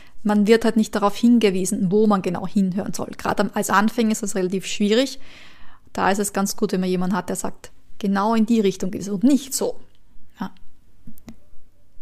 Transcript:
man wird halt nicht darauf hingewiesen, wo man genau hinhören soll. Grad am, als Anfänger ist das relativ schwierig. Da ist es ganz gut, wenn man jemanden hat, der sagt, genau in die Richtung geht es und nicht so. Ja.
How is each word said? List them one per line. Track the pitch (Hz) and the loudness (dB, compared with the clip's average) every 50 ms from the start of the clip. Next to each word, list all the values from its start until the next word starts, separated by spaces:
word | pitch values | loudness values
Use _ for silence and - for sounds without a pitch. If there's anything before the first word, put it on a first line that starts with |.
| - - - - - | -18 -12 -10 -4 -2
man | 208 208 208 202 202 | 2 2 4 6 6
wird | 226 226 226 | 6 6 4
halt | 226 214 | 2 2
nicht | 220 214 - - | 2 0 2 0
darauf | 208 196 202 196 | 0 2 2 2
hingewiesen, | - - 233 240 233 220 202 185 190 190 185 208 - 196 170 | 4 4 6 6 6 4 2 2 0 0 -2 -2 0 0 2
wo | 196 208 220 214 | 4 4 6 6
man | 208 190 | 4 2
genau | 175 190 175 - 190 180 | 2 -2 -4 -4 -4 -2
hinhören | - 202 190 185 175 202 - - 180 | 0 0 0 2 0 -2 -4 -2 -4
soll. | - - - - - | -4 -4 -6 -8 -6
Grad | - 202 - - | -4 -2 0 0
am, | 202 196 - | 0 0 0
als | 214 196 - | -4 -2 2
Anfänger | 185 190 214 220 - - 226 214 | 2 4 4 2 2 2 0 0
ist | 220 - 220 | 0 0 -2
das | 196 - | -2 -2
relativ | 196 180 180 196 190 - | -2 0 0 -2 -4 -4
schwierig. | - - - 208 202 220 240 269 269 - - - - - - - - - - - - - - - - - | -4 -2 0 2 4 4 4 2 0 -2 -6 -8 -10 -10 -14 -18 -18 -12 -10 -10 -10 -10 -10 -16 -10 -4
Da | 196 190 185 | 0 0 2
ist | 196 214 | 2 0
es | 202 202 - | -2 -2 0
ganz | 202 196 196 - - | -2 -2 -2 0 -2
gut, | 214 196 - | -2 0 0
wenn | 185 | -2
man | 185 185 | 0 0
jemanden | 185 180 185 185 208 | 0 0 0 0 0
hat, | 262 - - | -2 -2 -4
der | 190 | -6
sagt, | - - 196 - - - - - - - - - - | -4 -4 -6 -6 -8 -12 -16 -18 -18 -12 -8 -8 -4
genau | - 196 196 196 202 220 226 | -2 0 0 2 2 2 4
in | 226 220 | 4 4
die | 214 233 226 | 4 4 4
Richtung | 202 196 185 - 208 185 | 4 2 2 0 -4 -4
geht | - - | -4 -6
es | 175 202 | -6 -6
und | 202 180 208 | -2 2 4
nicht | 269 294 - - - - | 6 4 4 2 -2 -4
so. | - 202 - - - - - - - - - - - - - - - | -2 -2 -2 -2 -4 -8 -10 -14 -18 -20 -12 -8 -8 -8 -8 -8 -10
Ja. | 190 185 - - - - - - - - - - - - - - - - - - - - - - - - - - - - - - | -12 -12 -10 -8 -8 -8 -8 -8 -14 -18 -18 -12 -8 -8 -8 -8 -8 -12 -14 -14 -14 -10 -8 -8 -8 -10 -14 -20 -20 -16 -10 -10